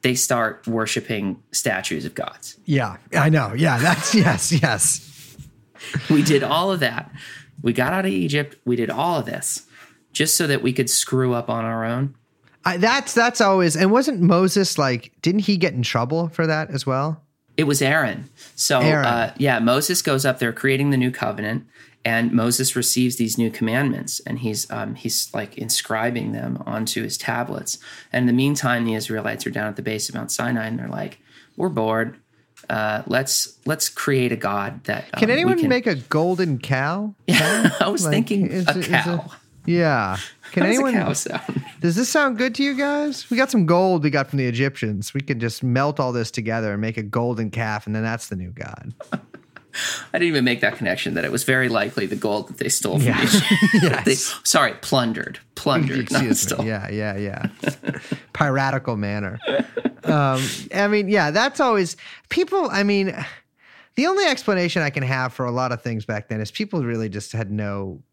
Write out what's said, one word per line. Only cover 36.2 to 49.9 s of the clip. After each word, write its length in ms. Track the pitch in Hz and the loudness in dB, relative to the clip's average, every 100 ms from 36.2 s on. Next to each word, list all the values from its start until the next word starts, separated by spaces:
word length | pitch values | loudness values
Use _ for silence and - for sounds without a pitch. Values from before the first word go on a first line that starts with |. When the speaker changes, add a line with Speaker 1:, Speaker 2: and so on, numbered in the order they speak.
| 170 180 180 127 | 2 2 0 -2
Speaker 2:
cow? 560 | - 131 143 185 214 202 | 0 0 0 -2 -6 -6
Speaker 1:
<laughs> 60 | - | -2
Yeah, 440 | - 156 214 226 - | 0 2 4 2 2
I 80 | 175 | 0
was 160 | - | 0
Speaker 2:
Like, 80 | 170 | 2
Speaker 1:
thinking 340 | 147 226 202 185 | 2 2 2 0
Speaker 2:
is 180 | 185 170 | 2 0
Speaker 1:
a 40 | |
Speaker 2:
it, 40 | 160 | 0
is 80 | 165 | 2
it 20 | |
Speaker 1:
cow. 400 | 170 175 170 - - _ - - | 2 2 -2 -6 -18 _ -10 0
Speaker 2:
Yeah. 500 | 170 165 131 98 92 - - - | 2 4 2 0 -4 -8 -16 -4
Can 100 | - | 0
Speaker 1:
How 60 | 185 | 2
does 80 | 247 | 4
Speaker 2:
anyone 160 | 269 | 2
Speaker 1:
a 100 | 233 | 2
cow 80 | 156 | 0
sound? 520 | 143 - - - - - | -2 -4 -6 -6 -8 -8
<laughs> 80 | - | -2
Speaker 2:
Does 140 | 170 170 | 0 0
this 120 | 254 | 0
sound 300 | 311 285 220 | 2 2 0
good 160 | 254 247 | -2 0
to 60 | |
you 120 | 277 | -2
guys? 540 | 269 285 294 294 262 - | 0 -2 0 -2 -6 -4
We 60 | 240 | 0
got 140 | 262 | 2
some 160 | 233 160 | 4 4
gold 360 | 175 190 180 | 4 4 2
we 80 | 151 | 2
got 160 | 147 139 | 0 0
from 100 | 139 | 0
the 80 | 127 | 0
Egyptians. 680 | 117 139 139 110 104 104 | 0 -2 -2 -4 -4 -4
We 60 | 139 | -8
could 180 | 139 123 | -4 -4
just 240 | 113 - | -4 -2
melt 380 | 131 123 143 147 | 0 2 0 0
all 120 | 127 | -2
this 180 | 120 110 | -2 -4
together 420 | - 110 113 110 | -4 -4 -2 -2
and 80 | 101 | -2
make 160 | 110 113 | -4 -4
a 60 | |
golden 480 | 107 120 120 113 110 | -4 -2 -2 -2 -4
calf, 360 | 120 110 107 - | -2 -2 -4 -4
and 80 | |
then 80 | 107 | -4
that's 260 | 110 117 - | -2 -4 -8
the 80 | 95 | -8
new 140 | 90 | -8
god. 440 | 87 67 - - 120 | -10 -12 -12 -14 -16
<laughs> 100 | - | -10
Speaker 1:
I 1040 | - - - _ - _ - - | -10 -10 -20 _ -20 _ -8 -8